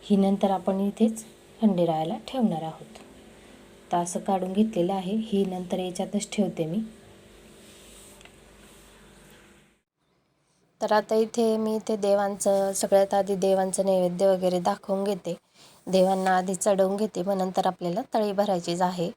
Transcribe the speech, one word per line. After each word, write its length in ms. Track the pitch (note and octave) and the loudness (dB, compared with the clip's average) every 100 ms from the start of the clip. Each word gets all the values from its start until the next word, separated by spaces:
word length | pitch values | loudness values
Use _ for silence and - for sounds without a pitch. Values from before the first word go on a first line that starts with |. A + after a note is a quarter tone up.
| - | 0
ही 80 | G3+ | 2
नंतर 340 | G3 G3 G3 | 2 2 0
आपण 280 | F#3+ F3+ F#3+ | 0 -2 -2
इथेच 460 | G3+ G3+ A3 - - - - - | -2 0 0 0 -14 -20 -20 0
खंडेरायाला 560 | A3 F3+ E3+ D#3 D#3+ A#3 - | 2 4 2 0 -2 -6 -8
ठेवणार 340 | C4+ G#3+ D#3+ | -2 0 0
आहोत. 360 | D#3+ D#3+ - - - - - - - - - - - | -6 -12 -18 -20 -20 -20 -20 -20 -20 -20 -20 -20 -4
तर 60 | F3 | -2
असं 220 | F3 - | -2 -6
काढून 340 | - F#3+ F#3 | -2 -2 0
घेतलेलं 400 | F#3+ A3 - F3 | 0 0 2 -2
आहे, 220 | G3 F3+ A3 | -2 -4 -4
ही 300 | A3 G3 F#3+ | -2 -2 -2
नंतर 340 | F#3 F3+ F#3 | -4 -6 -6
याच्यातच 500 | F3+ F3+ F#3 G#3 - | -6 -6 -6 -4 -6
ठेवते 340 | - F#3 E3+ D#3+ | -2 -2 -2 -4
मी. 140 | F#3 A3 - - - - - - - - - - - - - - - - - - - - - - - - - - - _ _ _ _ _ _ _ _ _ _ _ _ | -4 -6 -12 -20 -20 -20 -20 -20 -20 -20 -20 -20 -20 -20 -20 -20 -20 -20 -20 -20 -20 -20 -20 -20 -20 -20 -20 -20 -20 _ _ _ _ _ _ _ _ _ _ _ _
तर 100 | G#3 | 2
आता 240 | G#3+ G#3+ A3 | 2 2 0
इथे 420 | A3 - A3+ A3 | 0 2 2 2
मी 180 | A3 A3 | 0 -4
इथे 200 | - A3 | -2 -2
देवांचं, 760 | G3+ G3+ G3+ G3+ G#3 G3 G3 | 2 2 2 -2 0 2 0
सगळ्यात 400 | F#3+ G#3 G3 G3 | -2 4 4 4
आधी 220 | G3+ G3 G3 | 2 0 0
देवांचं 500 | F#3+ F#3+ F#3+ F#3 F#3+ | 2 2 2 0 2
नैवेद्य 420 | F#3+ F3+ F3+ G3 | 2 2 2 2
वगैरे 320 | F#3+ F#3 F3+ | 4 2 0
दाखवून 440 | F3 G3+ - G3 | -2 -4 -4 -4
घेते, 340 | G3 G3 F3 F3 _ _ - - - | -2 -4 -6 -10 _ _ -20 -18 -2
देवांना 500 | F#3 F#3 F#3+ F#3+ F#3 | 2 4 2 2 0
आधी 180 | F#3 F#3 | 0 -2
चढवून 400 | - G3 F#3+ G3+ | 0 2 2 2
घेते, 280 | G#3+ - | -4 -4
मग 140 | F3+ G3 | -2 -2
नंतर 300 | F#3 F#3 F#3 | -2 0 -2
आपल्याला 340 | F3+ F3 F3+ C4+ | -2 -4 -4 -2
तळी 180 | A#3+ G#3 | -2 -2
भरायचीच 500 | G3 G#3 F#3 E3+ E3+ | 0 0 0 -2 0
आहे. 300 | F#3 F3+ F3 | 0 0 -6